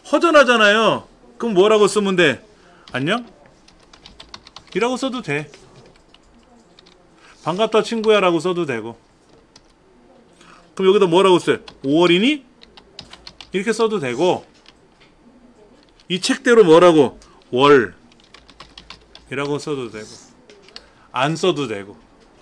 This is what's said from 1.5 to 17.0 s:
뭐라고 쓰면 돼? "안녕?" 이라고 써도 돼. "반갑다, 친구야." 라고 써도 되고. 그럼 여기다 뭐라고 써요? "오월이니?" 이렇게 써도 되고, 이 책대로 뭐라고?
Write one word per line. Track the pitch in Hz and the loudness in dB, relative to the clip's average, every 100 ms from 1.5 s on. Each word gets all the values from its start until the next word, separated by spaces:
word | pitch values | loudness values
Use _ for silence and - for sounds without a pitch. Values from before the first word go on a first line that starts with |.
| 185 | 2
뭐라고 | 202 214 202 | 4 4 2
쓰면 | 214 196 180 | 0 -2 0
돼? | 160 113 - _ _ _ - | 0 -2 -10 _ _ _ -12
"안녕?" | 127 143 226 233 - - _ _ _ _ - - - - - - - - | -8 -6 -6 -8 -20 -20 _ _ _ _ -20 -20 -20 -20 -20 -20 -20 -10
이라고 | 185 233 254 | -6 -4 -4
써도 | 269 240 | -6 -8
돼. | 196 143 151 - - - - _ _ _ _ 240 240 240 _ _ _ _ _ _ _ - | -8 -8 -10 -20 -20 -20 -20 _ _ _ _ _ _ _ _ _ _ _ _ _ _ -14
"반갑다, | - 180 220 220 | -8 -4 -2 -2
친구야." | 208 226 220 214 | -2 -4 0 0
라고 | 185 170 | 0 -2
써도 | 165 175 156 | -4 -6 -6
되고. | 117 110 117 _ _ _ _ _ _ _ _ _ _ _ _ _ _ - - _ - | -8 -10 -16 _ _ _ _ _ _ _ _ _ _ _ _ _ _ -20 -20 _ -2
그럼 | 190 | 2
여기다 | 202 190 | 2 2
뭐라고 | 170 190 175 | 2 2 2
써요? | 151 120 - - | 0 -4 -6 -12
"오월이니?" | 135 151 175 175 240 302 - _ - - _ - - - - - - | -4 0 2 2 0 -4 -10 _ -20 -20 _ -20 -20 -20 -20 -20 -10
이렇게 | 185 202 | -8 -4
써도 | 220 226 208 | -2 -2 -4
되고, | 135 120 180 127 - _ _ _ _ _ _ _ 240 _ _ _ _ _ _ _ - | -6 -2 -2 -2 -8 _ _ _ _ _ _ _ _ _ _ _ _ _ _ _ -10
이 | 180 | -8
책대로 | - 262 - 233 | -6 -4 2 4
뭐라고? | 190 160 180 160 | 6 6 6 6